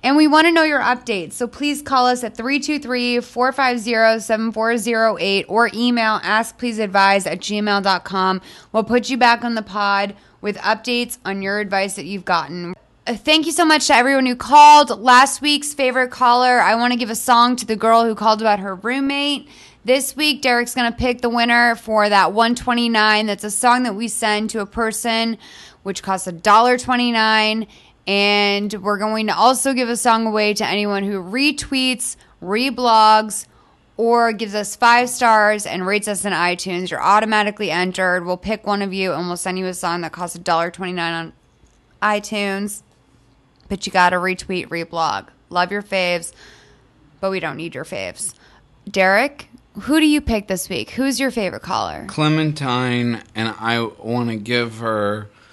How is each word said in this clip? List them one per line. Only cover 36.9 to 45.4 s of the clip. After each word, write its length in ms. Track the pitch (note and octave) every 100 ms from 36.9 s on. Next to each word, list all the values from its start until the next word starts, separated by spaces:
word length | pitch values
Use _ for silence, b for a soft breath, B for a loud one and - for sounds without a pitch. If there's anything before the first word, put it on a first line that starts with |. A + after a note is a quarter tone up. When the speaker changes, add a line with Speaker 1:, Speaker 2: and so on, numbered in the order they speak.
Speaker 1:
You're 100 | D#3+
automatically 720 | - G#3 A3 A3 G#3 G#3 G#3
entered. 540 | E3 F#3 F3+ F#3 F3+
We'll 120 | F3 F3+
pick 300 | F#3+ G#3+ -
one 160 | G3+
of 100 | G3
you, 200 | F#3 F#3+
and 160 | D3+ F3
we'll 80 | F3
send 200 | F#3 F#3
you 100 | F#3
a 80 |
song 260 | F3+ F3+ E3+
that 100 | E3
costs 240 | - F3
a 60 | E3+
dollar 300 | E3+ E3 E3+
twenty-nine 420 | F3 F#3 F3+ E3+
on 200 | E3 E3 _ _ _ _ _ _ _
iTunes. 840 | G#3 G#3 G#3 G#3+ G3+ G3 G3+ - _ _ _ _ _ _ _ _ _
But 180 | G3 -
you 60 |
gotta 240 | F#3+ F3+ F3+
retweet, 520 | F#3 F#3 - F#3 -
reblog. 600 | E3+ E3 E3+ D#3+ G2 - _